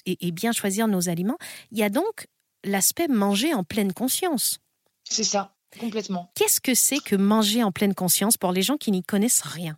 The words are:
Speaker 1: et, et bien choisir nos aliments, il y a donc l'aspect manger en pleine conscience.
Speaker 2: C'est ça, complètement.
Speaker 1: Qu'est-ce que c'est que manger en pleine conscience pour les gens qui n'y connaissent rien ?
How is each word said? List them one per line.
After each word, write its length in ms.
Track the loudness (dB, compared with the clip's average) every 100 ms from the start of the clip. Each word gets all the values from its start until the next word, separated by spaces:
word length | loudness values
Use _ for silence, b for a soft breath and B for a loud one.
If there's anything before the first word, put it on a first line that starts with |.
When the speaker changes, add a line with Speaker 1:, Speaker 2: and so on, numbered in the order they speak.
| -2
Speaker 1:
et, 220 | -4 -4
et 20 |
bien 220 | -2 -2
choisir 340 | 0 -2 0 0
nos 220 | 0 0
aliments, 300 | -2 -2 -4 B B B
il 60 | -2
y 40 |
a 80 | 0
donc 380 | 0 -2 -4 -14 _ _ _
l'aspect 460 | -4 0 0 0 0
manger 440 | 2 4 2 2
en 120 | 0
pleine 280 | -2 -2 -2
conscience. 680 | 0 -2 -2 -2 0 -2 -4 _ _ _ _ -8
Speaker 2:
C'est 140 | -4
ça, 320 | -2 -2 -4 _ _ -10
complètement. 500 | -6 -6 -4 -6 -6 0
Speaker 1:
Qu'est-ce 240 | 2 2
que 140 | 2
c'est 260 | 2 2 0
que 160 | 0 2
manger 480 | 4 4 4 2
en 80 | 0
pleine 200 | 2 0
conscience 420 | 0 0 2 2 2
pour 160 | 2
les 100 | 0
gens 140 | 0 0
qui 160 | 0
n'y 100 | -2
connaissent 400 | 0 0 2 2
rien ? 340 | -2 -8 -8